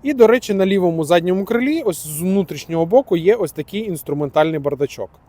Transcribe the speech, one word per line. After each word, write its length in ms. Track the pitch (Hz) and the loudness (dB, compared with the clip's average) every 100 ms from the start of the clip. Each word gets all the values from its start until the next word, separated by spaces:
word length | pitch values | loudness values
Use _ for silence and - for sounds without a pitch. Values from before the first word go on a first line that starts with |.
І, 100 | 285 | -4
до 140 | 277 220 | 4 6
речі, 260 | 240 - | 6 2
на 120 | 196 190 | 0 2
лівому 380 | 196 180 165 | 2 2 0
задньому 420 | 151 175 170 185 196 | 2 2 2 -2 0
крилі, 360 | 233 262 320 233 | -2 0 -2 -2
ось 220 | 170 151 | -6 -8
з 140 | 151 | -6
внутрішнього 640 | 180 196 190 147 - 165 165 | -2 -2 -2 -8 -6 -4 2
боку, 320 | 233 269 175 | 2 2 0
є 180 | 165 226 | 2 2
ось 160 | 165 | -2
такий 360 | - 147 202 220 | -6 -8 -6 -6
інструментальний 720 | 165 - 147 143 151 156 156 | -8 -6 -6 -2 0 0 0
бардачок. 500 | 139 139 143 - 98 _ | -4 -4 -4 -6 -12 _